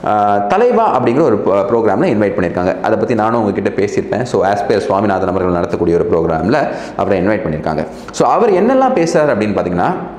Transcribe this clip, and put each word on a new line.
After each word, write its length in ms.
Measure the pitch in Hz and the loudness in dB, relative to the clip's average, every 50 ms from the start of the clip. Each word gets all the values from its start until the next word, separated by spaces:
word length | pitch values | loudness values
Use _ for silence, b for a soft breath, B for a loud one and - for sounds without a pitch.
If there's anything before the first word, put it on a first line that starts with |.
| - | 0
ஆ, 340 | 85 104 104 104 104 101 104 | 0 0 2 2 2 2 0
தலைவா 480 | - - 185 196 240 247 226 214 226 190 - | 0 0 0 2 2 2 2 2 0 2 0
அப்படிங்கிற 260 | 135 120 120 120 - | 0 0 0 2 2
ஒரு 180 | 165 135 107 98 | 2 2 2 2
ப-, 260 | 92 - 95 101 98 - | 2 2 2 2 2 2
ப்ரோக்ராம்ல 400 | 117 117 110 107 95 107 - - 117 | 0 2 2 2 2 2 0 0 2
இன்வைட் 220 | 104 107 98 - | 2 0 0 0
பண்ணியிருக்காங்க. 440 | - 90 85 85 90 90 92 - - | 0 -2 -2 -2 -2 -2 -2 -2 -2
அதை 180 | - 107 110 101 | 0 0 0 0
பத்தி 160 | 113 110 123 | 0 -2 0
நானும் 260 | 107 107 113 117 120 | 0 0 0 0 0
உங்ககிட்ட 300 | 110 101 95 98 98 104 | 0 0 -2 -2 -2 -2
பேசியிருப்பேன். 520 | - - 98 101 - - - - - 104 | -2 -2 -2 0 -2 -4 -4 -2 -4 -4
So 220 | 127 - - 101 87 | -4 -2 0 0 2
as 160 | 95 104 - - - | 2 0 0 0 0
per 100 | 117 101 | 0 0
சுவாமிநாதன் 500 | - - 92 98 104 101 95 92 95 92 | 0 0 0 0 2 0 0 0 0 -2
அவர்கள் 240 | 90 92 90 90 | 0 0 0 0
நடத்தக்கூடிய 420 | 87 87 87 85 90 85 87 85 85 | 0 0 0 -2 -2 0 0 2 2
ஒரு 120 | 87 78 - | 2 2 2
ப்ரோக்ராம்ல 560 | - 82 82 82 80 80 82 98 139 147 147 147 B B B B B | 2 0 2 0 -2 0 0 0 0 0 0 -2 B B B B B
அவரை 300 | - 95 92 101 90 87 | -4 -2 0 0 0 0
இன்வைட் 180 | 101 110 95 - | 0 0 -2 -2
பண்ணியிருக்காங்க. 400 | 80 78 76 - 82 78 76 76 - B B B B | -4 -6 -4 -4 -4 -4 -4 -6 -8 B B B B
So 180 | - - 151 120 | -2 0 2 2
அவர் 240 | 135 175 226 220 | 4 2 2 2
என்னெல்லாம் 440 | 190 180 202 240 269 262 262 254 262 - | 2 2 2 2 2 2 2 2 2 0
பேசுறாரு 320 | 170 165 - 165 151 143 | 0 2 2 2 2 2
அப்படின்னு 260 | 120 101 107 104 95 92 | 2 0 0 -2 0 -2
பாத்தீங்கன்னா 320 | 87 90 90 87 95 147 185 180 - - - | -2 -2 -2 0 0 -2 -2 -4 -8 -12 -14